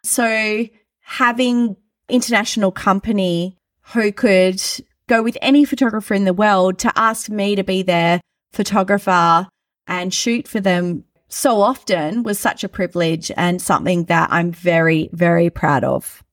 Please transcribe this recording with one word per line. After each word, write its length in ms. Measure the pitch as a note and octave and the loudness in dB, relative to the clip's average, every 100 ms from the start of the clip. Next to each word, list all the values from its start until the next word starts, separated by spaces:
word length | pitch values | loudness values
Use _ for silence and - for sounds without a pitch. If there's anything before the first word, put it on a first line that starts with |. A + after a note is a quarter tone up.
So 640 | - - A3+ A3 G#3+ G#3+ A#3 _ _ _ | -4 -2 -2 -2 -2 -4 -6 _ _ _
having 720 | - - B3 A#3 B3 A#3+ A#3+ G3 _ _ - | -16 -2 0 2 0 2 0 -4 _ _ -2
international 640 | B3 A#3 A3+ A3 - G3 | -2 2 -2 0 -2 -2
company 880 | - G#3 G3 G#3+ G#3 F3+ E3+ F3+ - _ _ _ | 0 0 0 0 -2 0 -2 -4 -10 _ _ _
who 180 | A#3 G#3+ | -2 -2
could 500 | G3+ A3+ F#3 F#3 F#3 - - - _ - | 0 4 6 4 0 -8 -10 -16 _ 0
go 160 | A3+ | 0
with 120 | A3+ - | 0 -2
any 240 | C4 C#4+ C#4+ | 2 4 4
photographer 480 | C4 B3 G#3+ - | 2 -2 -2 -2
in 120 | G3 G3 | 0 0
the 80 | |
world 440 | F3+ G#3+ G3 F#3 F#3 | 2 2 4 2 0
to 140 | A#3 - | -2 0
ask 320 | A3+ A3+ - | 0 -2 -8
me 260 | G#3+ G3+ G3+ | -4 -2 -2
to 80 | |
be 180 | F#3+ F#3+ | -2 -2
their 400 | F#3 E3+ E3+ F3 _ _ _ | 0 2 2 0 _ _ _
photographer 960 | - G3+ G3+ F#3+ G3 - F3+ E3+ E3 F#3+ _ _ _ - | -6 -2 0 2 0 2 2 4 2 0 _ _ _ -10
and 260 | F3+ F#3 | -6 -6
shoot 340 | - A#3+ A#3 - | -4 -2 -4 -4
for 120 | A3 | -2
them 440 | G3 F3+ F3+ E3+ - _ _ | 0 0 -2 -6 -12 _ _
so 320 | - C4+ A3 | -2 0 2
often 600 | G#3 C4+ - F3+ D3+ A3+ | 2 0 -4 -2 -2 -4
was 160 | A3+ G3+ | -4 -2
such 260 | - - | -4 -4
a 60 | G3 | -10
privilege 600 | - G#3 F3 E3 E3 - - | -6 -4 -2 -2 -2 -6 -2
and 240 | F3 F3+ | -2 -2
something 460 | - E3 - F3 E3+ | 0 0 2 -2 0
that 260 | E3+ E3 | 0 2
I'm 200 | E3+ F3 | 0 -2
very, 580 | E3+ F3 E3 E3 D#3+ - | -2 0 2 2 0 -2
very 380 | E3+ F3 E3+ E3+ | 0 2 2 2
proud 340 | - D#3 C#3 | 0 0 0
of. 400 | C3 C3 - - _ | 0 -4 -6 -20 _